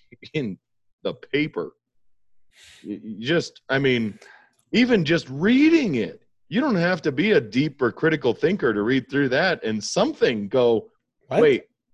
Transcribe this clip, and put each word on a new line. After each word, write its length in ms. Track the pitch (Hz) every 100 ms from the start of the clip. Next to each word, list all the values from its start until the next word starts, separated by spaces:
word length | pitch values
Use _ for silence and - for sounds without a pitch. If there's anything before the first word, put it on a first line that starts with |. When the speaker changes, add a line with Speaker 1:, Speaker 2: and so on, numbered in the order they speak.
Speaker 1:
<laughs> 300 | _ - -
in 220 | 156 113 90 _ _ _ _
the 120 | 98
paper, 580 | - - 143 156 - 76 - _ _ _ _ _ - - _ - - -
y-, 140 | 101
y-, 120 | 110 101
just, 420 | 123 165 - - -
I 100 | 135
mean, 380 | 139 123 110 98 - - _ _ _
even 340 | 190 247 220
just 240 | 147 165 123
reading 680 | 135 202 262 311 330 226 127
it, 260 | 87 - _ _ _
you 120 | 190
don't 160 | 294 190
have 260 | 170 175
to 100 | 156
be 200 | 131 208
a 80 | 170
deep 420 | 110 120 156 -
or 80 | 120
critical 420 | - 160 160 123
thinker 380 | 107 160 196 131
to 100 | 104
read 280 | 107 135 117
through 200 | 139 135
that 340 | 131 185 160
and 180 | 110 110
something 680 | - 175 269 - 190 110 98
go, 400 | 131 120 110 - _ _ _ _
Speaker 2:
What? 140 | 143
Speaker 1:
"Wait, 220 | 151 120 - _ _